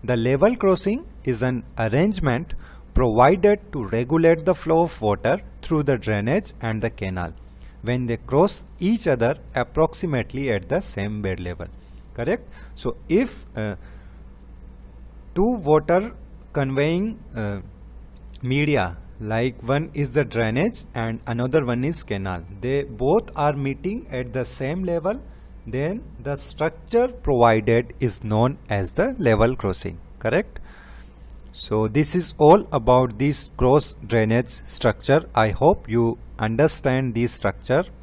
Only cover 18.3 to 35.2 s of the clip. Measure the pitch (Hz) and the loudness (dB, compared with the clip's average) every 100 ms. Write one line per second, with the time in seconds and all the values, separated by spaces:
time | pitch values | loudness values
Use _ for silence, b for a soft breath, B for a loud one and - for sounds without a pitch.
18.3 | - 123 135 147 139 92 87 - - 107 | -10 -2 0 2 2 0 -4 -16 -12 -4
19.3 | 110 127 - 113 143 156 147 139 131 143 | -2 -2 -4 -2 -2 -2 -4 -2 0 0
20.3 | 113 113 120 202 - - 127 113 113 - | 0 0 2 0 -2 -10 -6 -4 -6 -6
21.3 | 117 127 156 127 120 135 170 - 98 95 | -4 0 0 0 -2 -2 -4 -6 -4 -4
22.3 | 87 87 98 123 139 139 110 131 202 233 | -6 -8 -8 -4 -2 -4 -2 2 2 0
23.3 | - 147 143 135 135 185 226 - 127 123 | -2 0 0 -4 -4 -6 -6 -8 -8 -6
24.3 | 120 123 - 131 175 185 170 165 254 - | -4 -6 -6 -6 -4 -2 -2 -2 -6 -10
25.3 | B B B - 123 151 214 - - 120 | B B B -8 -4 -4 -4 -10 -12 -6
26.3 | 143 - - 160 - - 233 247 240 - | -6 -8 -4 -4 -4 -2 0 0 -2 0
27.3 | 131 117 110 107 117 123 - 123 - 107 | 6 6 6 4 2 2 -4 -4 -2 -2
28.3 | 107 123 151 - 101 92 - 226 262 143 | 2 2 0 -4 -2 -2 0 0 2 2
29.3 | 107 113 131 101 90 95 87 - - 113 | 4 4 2 -2 -4 -6 -10 -18 -6 0
30.3 | 151 214 - B B B B B B B | 0 -2 -12 B B B B B B B
31.3 | - - - - 107 110 120 156 180 165 | -18 -18 -14 -4 0 0 0 0 0 -4
32.3 | - 151 190 - 139 113 127 127 107 143 | 4 8 8 6 -2 4 4 4 0 0
33.3 | 147 - - 127 143 - - 107 113 110 | 0 -6 0 4 4 2 -10 -2 2 4
34.3 | 117 120 - - - 120 - - 143 | 2 0 -10 -10 0 0 0 2 2